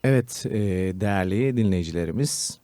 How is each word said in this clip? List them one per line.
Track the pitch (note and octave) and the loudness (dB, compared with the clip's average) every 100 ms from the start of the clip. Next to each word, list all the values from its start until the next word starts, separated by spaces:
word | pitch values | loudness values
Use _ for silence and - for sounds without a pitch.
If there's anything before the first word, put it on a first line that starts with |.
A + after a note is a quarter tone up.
| C3 | 4
Evet, | C3 B2 - - | 2 2 -8 -4
e, | G#2+ G2+ F#2 F#2 F#2 | -2 0 0 -2 0
değerli | G#2 G2 F#2 G2+ C3+ B2 | 0 2 2 2 0 2
dinleyicilerimiz | G#2+ F#2 E2 E2 E2 F#2+ C#3+ - - - | 2 2 0 -4 -2 -2 -2 -2 -6 -10